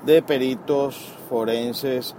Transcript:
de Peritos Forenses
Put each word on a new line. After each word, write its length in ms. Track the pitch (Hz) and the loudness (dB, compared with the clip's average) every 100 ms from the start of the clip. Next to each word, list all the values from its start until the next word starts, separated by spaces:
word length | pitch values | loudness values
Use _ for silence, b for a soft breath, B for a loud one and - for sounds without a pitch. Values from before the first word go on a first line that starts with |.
| 135 | 4
de 160 | 160 | 4
Peritos 920 | 156 139 131 131 - 139 139 - - - - | 6 0 0 -2 0 0 0 -4 -16 -18 -4
Forenses 880 | 120 110 117 120 117 139 127 - | -2 0 0 -2 -4 -2 -2 -4